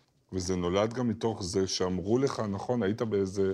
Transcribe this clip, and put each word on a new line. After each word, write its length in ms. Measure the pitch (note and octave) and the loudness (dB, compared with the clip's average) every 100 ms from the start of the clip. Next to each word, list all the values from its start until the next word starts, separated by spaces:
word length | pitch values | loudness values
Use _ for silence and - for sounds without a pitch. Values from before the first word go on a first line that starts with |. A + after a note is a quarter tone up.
| _ _ - | _ _ -8
וזה 220 | F#2 F2+ | -6 -2
נולד 380 | F2+ F2 F#2+ A2+ | 0 2 2 2
גם 140 | A#2+ B2 | 0 -2
מתוך 360 | G#2 A2+ G#2+ | 0 -2 -2
זה 240 | F2 G2 F#2+ | -2 0 0
שאמרו 500 | - F#2 F#2 F#2+ B2+ | 0 -2 -2 2 2
לך, 220 | C3+ - | 2 0
נכון, 440 | G#2+ G2 - A#2+ | -4 -4 -2 0
היית 180 | F#2+ A2 | 0 0
באיזה, 520 | A2+ G2+ F#2+ G2 F#2+ | 0 0 0 2 0